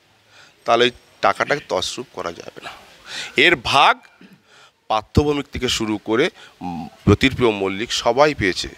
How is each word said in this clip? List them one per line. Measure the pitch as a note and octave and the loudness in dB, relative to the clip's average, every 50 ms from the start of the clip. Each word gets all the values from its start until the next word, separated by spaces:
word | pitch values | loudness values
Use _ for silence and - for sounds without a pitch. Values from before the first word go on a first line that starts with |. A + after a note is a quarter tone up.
| _ _ _ _ _ _ _ - - _ _ _ - | _ _ _ _ _ _ _ -20 -20 _ _ _ 0
তাহলে | - A#2 A#2 A#2+ | 2 2 4 4
এই | B2 - - _ _ _ _ | 2 0 -4 _ _ _ _
টাকাটাকে | - G2+ - - A#2 - C#3+ D3 - - | 0 0 2 0 -2 -2 -2 -4 -4 -4
তছরূপ | G2 F#2 F2 - - - - - _ | -4 -4 -4 -6 -8 -10 -14 -12 _
করা | F#2 F2 E2+ | -10 -10 -10
যাবে | F2 - - - - - - | -10 -12 -16 -18 -18 -16 -18
না। | - - - - - - - - - - - - - - | -18 -18 -20 -20 -20 -20 -20 -18 -14 -12 -12 -12 -4 0
এর | B2 C#3+ F3 E3+ | 2 4 4 4
ভাগ | B2 - - C3 C#3 D#3 G#3 B3 B3+ - _ _ _ - - - _ _ _ _ - - _ _ _ _ | 2 0 0 2 4 4 4 2 0 -6 _ _ _ -20 -20 -20 _ _ _ _ -20 -20 _ _ _ _
পার্থভৌমিক | - A2 A2 - _ - D3+ D3 D3 C#3+ C#3+ C#3 - - | -4 -4 -4 -4 _ 0 0 2 2 0 -2 -4 -8 -6
থেকে | - B2+ A#2+ | -6 -4 -4
শুরু | - - A2+ G#2+ G#2+ | -2 -4 -4 -4 -4
করে, | G2 - A2 A2 A#2+ D#3+ F3+ - - - - _ - | -4 -2 -2 0 0 0 -2 -4 -10 -20 -20 _ -12
উম, | F#2 F2+ E2+ D#2 D#2+ | -10 -10 -10 -10 -12
জ্যোতির্প্রিয় | - - - - - G2+ - C3 C3 A#2 - B2+ A2+ | -14 -18 -2 2 2 4 4 2 0 0 2 0 0
মল্লিক | G#2 G2 F#2+ F#2+ G2 G2 A#2 - - | 2 0 -2 -4 -4 -6 -6 -6 -6
সবাই | - - A#2+ A#2 C3+ D3+ D#3 C#3 | -2 -2 0 2 4 4 2 2
পেয়েছে। | - G#2+ F2+ E2 - - - - | 0 0 0 0 -2 -6 -10 -14